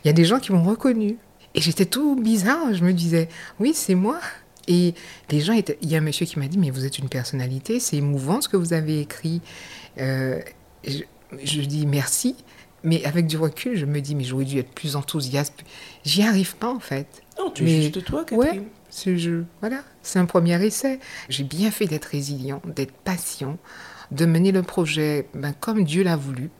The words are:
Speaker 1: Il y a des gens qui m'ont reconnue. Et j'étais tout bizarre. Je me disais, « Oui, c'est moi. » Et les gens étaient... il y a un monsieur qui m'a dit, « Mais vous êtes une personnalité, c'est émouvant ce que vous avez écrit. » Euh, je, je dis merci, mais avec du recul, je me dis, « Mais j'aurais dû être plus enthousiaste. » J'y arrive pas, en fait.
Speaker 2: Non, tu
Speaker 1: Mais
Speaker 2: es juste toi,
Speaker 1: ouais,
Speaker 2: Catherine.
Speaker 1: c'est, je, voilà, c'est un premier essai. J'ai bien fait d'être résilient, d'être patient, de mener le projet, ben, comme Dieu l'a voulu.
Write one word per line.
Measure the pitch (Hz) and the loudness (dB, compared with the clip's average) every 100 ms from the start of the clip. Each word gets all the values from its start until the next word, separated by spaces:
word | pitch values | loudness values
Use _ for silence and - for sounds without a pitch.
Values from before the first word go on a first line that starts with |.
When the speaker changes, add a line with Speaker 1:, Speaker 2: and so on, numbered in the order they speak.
Speaker 1:
Il | 151 | 6
y | |
a | |
des | 160 | 6
gens | 170 254 | 6 4
qui | - | 4
m'ont | 185 | 4
reconnue. | 175 226 269 233 208 233 - _ - | 4 4 2 2 0 -2 -12 _ -4
Et | - | 0
j'étais | 156 160 | 0 2
tout | 185 247 294 | 0 2 0
bizarre. | 262 220 220 190 311 294 | 2 4 4 4 2 0
Je | 190 | 2
me | 175 | 4
disais, « | 180 170 165 165 - - - | 4 2 2 0 -6 -18 -2
Oui, | 247 | 0
c'est | 320 - | 0 2
moi. » | 180 202 320 - - - - - | 2 2 -2 -8 -14 -20 -12 2
Et | 175 175 170 - - - | 4 4 0 -14 -20 -2
les | 147 | 0
gens | 160 | 4
étaient... | 226 - 143 | 2 2 -4
il | 156 | 0
y | |
a | 160 | 0
un | |
monsieur | 151 147 | 0 0
qui | 165 156 | -2 -2
m'a | 139 | -2
dit, « | 190 | 2
Mais | 156 | 2
vous | 131 | 0
êtes | 135 139 | -4 -4
une | 135 | -6
personnalité, | 131 123 135 127 131 - 240 | -4 -4 -4 -4 -4 -2 -2
c'est | - 147 | 0 0
émouvant | 143 139 135 226 | 0 0 0 -2
ce | - | 2
que | 196 | 0
vous | 170 | 2
avez | 165 156 151 | 0 0 -2
écrit. » | 143 - 165 170 - - - - - - | -4 -6 -4 -4 -6 -18 -18 -18 -18 -6
Euh, | 131 131 131 - - - - - - | -2 0 -2 -4 -8 -20 -20 -12 -8
je, | 139 - _ - 135 | -8 -10 _ -20 -10
je | 143 151 | -6 -4
dis | 139 151 | -2 0
merci, | 147 143 135 - 247 262 - - - _ | 0 0 0 0 -2 -4 -16 -20 -20 _
mais | 165 165 | 0 0
avec | 139 165 160 | 2 0 0
du | 156 | 2
recul, | 160 - 247 220 | -2 -2 -4 -2
je | |
me | 143 147 | 0 -2
dis, « | 139 | -2
Mais | 147 | -4
j'aurais | 127 131 | -2 -2
dû | 135 139 | 0 -2
être | - | -4
plus | - 151 | -8 -6
enthousiaste. » | 143 135 156 131 139 143 - - - - - | -4 -4 -4 -2 -2 -2 -8 -20 -20 -20 -10
J'y | 151 190 | 0 4
arrive | 214 196 185 | 4 4 2
pas, | - 226 | -2 -4
en | 262 | -4
fait. | - 139 - - _ - | -4 -6 -6 -16 _ -6
Speaker 2:
Non, | 370 | -6
tu | - | 0
Speaker 1:
Mais | 160 160 | 4 4
Speaker 2:
es | |
juste | 151 185 | 2 -2
toi, | 180 285 330 | -4 -4 0
Speaker 1:
ouais, | 226 | 2
Speaker 2:
Catherine. | 277 196 208 - - | 2 0 -8 -16 -18
Speaker 1:
c'est, | - 185 175 | -6 -2 0
je, | 170 170 170 - | 0 -2 -4 -8
voilà, | 214 269 - - | -6 -6 -10 -16
c'est | - 185 | -2 0
un | |
premier | 175 180 170 175 | 4 4 4 4
essai. | 214 - 269 262 - - - | 2 0 -2 -2 -8 -16 -8
J'ai | 127 | -6
bien | 139 151 214 | -4 0 0
fait | - 196 | 0 -2
d'être | 151 | -2
résilient, | - 147 139 139 131 139 | -4 -6 -4 -6 -6 -8
d'être | 170 151 131 | -8 -6 -6
patient, | - - 180 - - 135 165 - - - - - | -6 -4 -4 -6 -6 -8 -8 -12 -20 -20 -20 -12
de | 143 | 0
mener | 165 165 190 | 2 4 4
le | 190 | 4
projet, | 180 - 160 156 151 147 - | 0 -2 0 0 0 -2 -4
ben, | 139 143 | -8 -8
comme | 143 - 220 | -6 -2 0
Dieu | 165 165 | 2 2
l'a | 185 | 2
voulu. | 160 139 127 156 | 0 -2 -6 -8